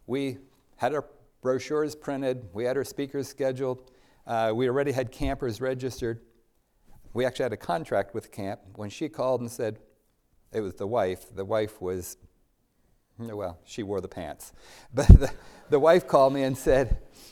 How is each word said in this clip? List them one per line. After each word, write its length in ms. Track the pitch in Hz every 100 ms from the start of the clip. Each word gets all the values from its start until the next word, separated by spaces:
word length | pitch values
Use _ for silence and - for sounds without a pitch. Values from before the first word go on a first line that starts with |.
| -
we 300 | 135 139 131 - _ _ -
had 160 | 123
our 120 | 147 - - _ _
brochures 540 | 127 131 - 151 151 151
printed, 540 | - 135 135 127 101
we 120 | 101 123
had 100 | 131
our 80 |
speakers 440 | 127 - 139 143 131
scheduled, 640 | - 131 127 131 127 - - _ _ -
uh, 240 | 113 113
we 140 | 113 131
already 240 | 135 143
had 200 | 127 120
campers 500 | - 139 135 127 110
registered. 600 | 131 131 127 - 117 117 - _ _ _ _ _ - - -
We 120 | 113 127
actually 180 | -
had 100 | 123
a 40 | 104
contract 560 | - 170 156 104 95
with 120 | 110 -
the 40 |
camp. 300 | - 98 110 95 98
When 140 | 104
she 180 | - 156
called 320 | - 127 123
and 100 | 117
said, 300 | - 110 110 - _ _ _ _ _ _
it 80 | 110
was 140 | 95 -
the 100 | 101
wife, 480 | 117 92 90 -
the 120 | 95 98
wife 360 | 110 104 -
was, 360 | 90 92 87 - - _ _ _ _ _ _ _ _ -
well, 400 | 117 104 92 87
she 200 | - -
wore 180 | 98 98
the 80 | 92
pants. 420 | 101 78 - - - -
<laughs> 220 | - -
But 140 | 120 139
the, 240 | 139 135 - - - -
the 100 | 147
wife 260 | 156 175 -
called 280 | 147 135
me 100 | 139
and 140 | 131 127
said, 400 | 156 135 120 - - - -